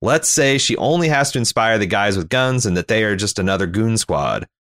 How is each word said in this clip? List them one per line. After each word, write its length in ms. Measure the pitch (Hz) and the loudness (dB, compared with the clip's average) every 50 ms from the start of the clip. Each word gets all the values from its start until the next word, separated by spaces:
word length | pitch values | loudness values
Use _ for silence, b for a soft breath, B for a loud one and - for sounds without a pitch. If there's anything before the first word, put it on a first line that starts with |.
Let's 280 | 80 113 147 160 - - | 0 0 0 2 0 0
say 280 | - 156 139 135 139 135 | 0 2 2 2 2 0
she 180 | - - 113 | 0 0 -2
only 300 | - 92 135 165 175 170 156 | 0 0 0 0 2 2 2
has 220 | 147 139 139 - | 2 2 0 0
to 80 | - 131 | -2 -2
inspire 380 | 117 - - 117 113 113 113 107 | -2 0 0 0 2 2 2 2
the 80 | 104 | 0
guys 280 | 87 107 101 101 104 98 | 0 0 0 0 0 0
with 140 | 95 80 - | -2 -2 -2
guns 360 | 127 131 131 127 127 123 120 | 0 0 0 0 0 0 0
and 100 | 101 87 | 0 0
that 100 | 90 87 | -2 0
they 160 | - 110 110 110 | 0 0 2 2
are 120 | 104 101 | 0 0
just 240 | 95 104 98 - 101 | -2 -2 -4 -2 -2
another 260 | 92 95 98 92 98 | 0 0 0 0 -2
goon 320 | 85 87 107 110 113 113 | -2 -2 0 0 0 0
squad. 500 | 101 - - 82 71 71 58 52 53 - - _ _ _ _ _ | -2 -2 -2 -2 -2 -2 -2 -2 -4 -6 -10 _ _ _ _ _